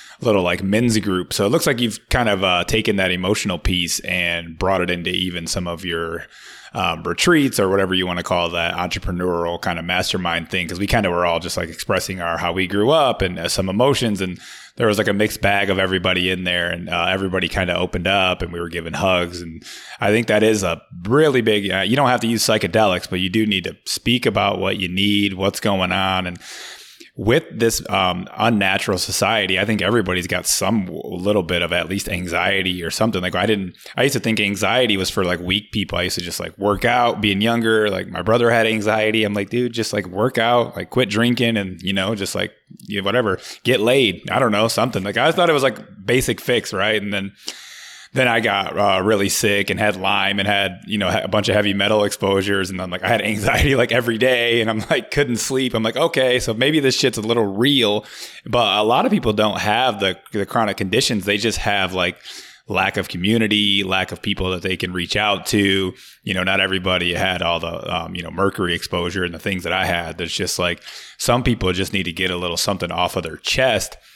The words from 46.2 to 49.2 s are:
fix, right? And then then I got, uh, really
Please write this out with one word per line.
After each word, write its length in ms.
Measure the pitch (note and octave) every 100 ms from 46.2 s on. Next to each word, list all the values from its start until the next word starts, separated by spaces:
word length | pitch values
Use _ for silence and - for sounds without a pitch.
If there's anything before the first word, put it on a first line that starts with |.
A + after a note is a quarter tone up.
| B2+ A2+
fix, 320 | - A#2+ -
right? 260 | G2 G#2 G#2+
And 140 | G2+
then 200 | G2 G2 - - - - - - - -
then 140 | C3+ B2
I 140 | A#2
got, 360 | A2 G2 F#2+ -
uh, 240 | G#2 F#2+
really 240 | G2 G#2